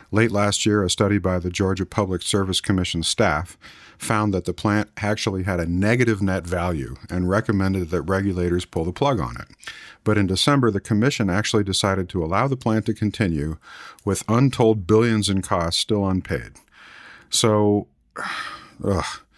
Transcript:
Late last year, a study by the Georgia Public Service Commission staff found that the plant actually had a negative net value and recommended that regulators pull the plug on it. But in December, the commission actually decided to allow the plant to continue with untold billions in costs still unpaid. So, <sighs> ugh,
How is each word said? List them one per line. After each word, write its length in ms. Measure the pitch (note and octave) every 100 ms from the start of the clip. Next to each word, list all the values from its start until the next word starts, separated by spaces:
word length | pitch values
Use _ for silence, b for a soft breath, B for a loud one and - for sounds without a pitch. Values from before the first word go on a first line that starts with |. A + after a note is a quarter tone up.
| B
Late 200 | G2+ A2+
last 360 | G2+ G#2 G2+ A2
year, 160 | G#2
a 80 | F#2
study 260 | - G2+ G2+
by 220 | F#2 F2+
the 100 | F2+
Georgia 380 | F2 F#2+ F#2 F2+
Public 340 | - G2 F2+
Service 400 | - G#2 F#2+ F#2
Commission 420 | - G2 F2+ E2+
staff 540 | D#2+ - G#2 D2+ E2+ - B B B B
found 360 | - A2 G#2+
that 100 | F#2
the 80 | F2+
plant 380 | F2 G#2+ G#2 G#2 -
actually 460 | G#2 G#2 - F#2+
had 140 | F#2 F2+
a 60 |
negative 560 | E2 F2 G2+ B2 A#2+ G2+
net 260 | G2 F#2+ F2
value 500 | F2+ F2 E2 B1 C2 -
and 220 | F2+ F2+
recommended 580 | G2 - G2+ F#2+ F#2+ E2+
that 140 | F2
regulators 640 | D2+ F#2+ G2 F2+ F2 F2 -
pull 180 | -
the 80 | E2
plug 260 | - C#3+ B2
on 180 | B1 A#1+
it. 60 | - - B B B B
But 140 | - G#2
in 80 | F#2+
December, 440 | F#2 - C#3+ A#2+
the 100 | G2
commission 500 | - G#2 B2+ - G2+
actually 340 | F2+ G#2 A2
decided 440 | G2 F#2 G2+ F#2+ F2+
to 120 | F#2
allow 240 | D#2+ G2 C3+
the 120 | C3
plant 260 | A#2 A2 A2
to 80 |
continue 600 | G#2+ G#2+ - G2+ D#2 D2+ F2 B B B B
with 180 | - F#2+ -
untold 580 | A#2 C3+ - A2+ A2 F2
billions 440 | G#2+ A#2 A2 G#2
in 100 | G2
costs 400 | - F#2+ E2+ -
still 260 | - G#2+ G2
unpaid. 460 | F#2 - D#2+ G#1+ - _ B B B B B B
So, 560 | - A2+ G#2+ G#2 G#2 - _ _ -
<sighs> 680 | - - - - - -
ugh, 380 | G2 F#2+ - - -